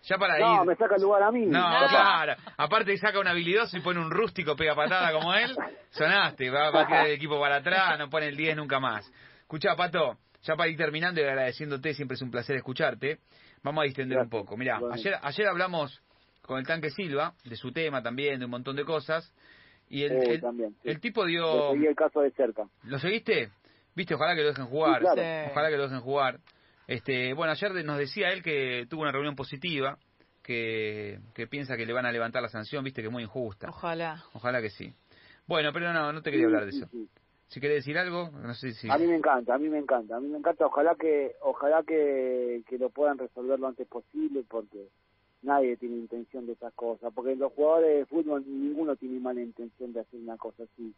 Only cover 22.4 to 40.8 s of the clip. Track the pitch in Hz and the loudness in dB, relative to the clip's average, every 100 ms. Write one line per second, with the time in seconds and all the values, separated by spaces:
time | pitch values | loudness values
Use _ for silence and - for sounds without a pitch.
22.4 | 127 110 104 _ 110 135 165 220 220 180 | 0 0 -10 _ -10 -4 -2 -2 0 0
23.4 | 110 _ _ _ _ - 185 147 156 175 | -2 _ _ _ _ -8 -4 0 2 2
24.4 | 147 139 123 139 156 127 180 160 165 160 | 2 0 -4 2 4 4 4 4 2 -4
25.4 | 147 143 156 147 139 131 120 139 131 123 | -4 0 0 0 -2 -4 -2 0 0 -2
26.4 | _ _ _ _ - 127 - 131 127 139 | _ _ _ _ -8 -8 -2 -2 0 -2
27.4 | 165 156 202 185 151 147 139 208 185 190 | -2 0 -2 -2 -4 -2 -4 -2 -2 -2
28.4 | 170 147 131 123 117 160 151 135 147 135 | -2 -2 0 -4 -6 -4 -2 -2 -4 -6
29.4 | 135 139 180 151 135 143 _ _ _ _ | -10 -8 -6 -2 -2 -4 _ _ _ _
30.4 | - 120 113 110 107 107 104 101 104 - | -6 -4 -2 -2 -4 -6 -8 -12 -16 -12
31.4 | 113 143 135 123 113 123 123 117 117 120 | -8 -8 -6 -6 -2 -2 0 -2 -2 -2
32.4 | 120 113 107 147 135 131 110 123 113 139 | -4 -8 -6 -6 -6 -6 -8 -8 -8 -6
33.4 | 120 98 - - 175 165 165 160 - - | -8 -8 -14 -8 -6 -4 -6 -8 -14 -8
34.4 | 120 127 110 - 113 - _ - - - | -2 -2 -4 -8 -16 -16 _ -20 -20 -20
35.4 | - 165 151 151 170 170 147 156 160 139 | -4 0 0 0 -2 0 -2 -4 -2 2
36.4 | 330 107 104 - - 120 107 _ _ _ | 4 4 0 -8 -10 -12 -14 _ _ _
37.4 | _ - 143 147 135 151 180 175 170 143 | _ -6 0 0 0 -4 -2 -4 -6 -10
38.4 | 120 120 131 113 113 147 170 165 151 131 | -12 -8 -10 -8 0 2 4 2 2 2
39.4 | 113 127 156 151 139 127 110 113 139 151 | 2 0 0 -2 0 0 0 -6 -6 -2
40.4 | 151 165 151 - | -2 2 2 4